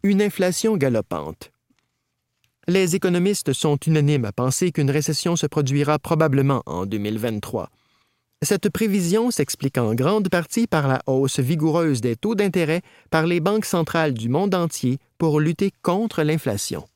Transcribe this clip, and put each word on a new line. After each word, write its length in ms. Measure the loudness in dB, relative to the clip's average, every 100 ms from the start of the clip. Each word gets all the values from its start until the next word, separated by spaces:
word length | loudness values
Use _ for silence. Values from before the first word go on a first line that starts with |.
Une 180 | 4 2
inflation 540 | 2 2 0 2 0 2
galopante. 760 | 2 0 -2 -6 -6 -10 -18 _ _ _ _ _ _ _ _ _ _ _ -2
Les 300 | 0 2 2
économistes 560 | 2 2 2 0 -2
sont 240 | 0 0 0
unanimes 480 | 2 2 4 2 -2
à 80 |
penser 400 | -2 -2 0 -2
qu'une 180 | 0 0
récession 460 | 0 -2 -2 -2 -2
se 100 | -2
produira 520 | -2 0 0 0 -2
probablement 640 | 0 2 2 2 2 0 -2
en 200 | -6 -4
deux 120 | -4
mille 200 | -4 -4
vingt-trois. 520 | -4 -6 -6 -8 -8 _ _ _ _ _ _ _
Cette 260 | -2 0 0
prévision 640 | 0 0 0 2 0 0
s'explique 460 | -2 -4 -2 -4 0
en 180 | 0 0
grande 320 | 0 0 0
partie 400 | -2 -2 -2 0
par 220 | 2 2
la 120 | 0 0
hausse 320 | 0 0 0
vigoureuse 600 | 0 0 2 2 2 0
des 160 | 0 -2
taux 180 | -2 0
d'intérêt 460 | 0 0 0 -2 -4 -20 _
par 160 | 0 2
les 140 | 0
banques 240 | 2 0
centrales 500 | 0 -2 0 0 0
du 140 | 0 -2
monde 260 | 0 0
entier 440 | 0 -2 -2 -2 -2 _ _
pour 220 | 0 2
lutter 320 | 0 0 -2 _
contre 420 | -2 0 -2 -2
l'inflation. 600 | 0 0 -2 -4 -6 -8 -12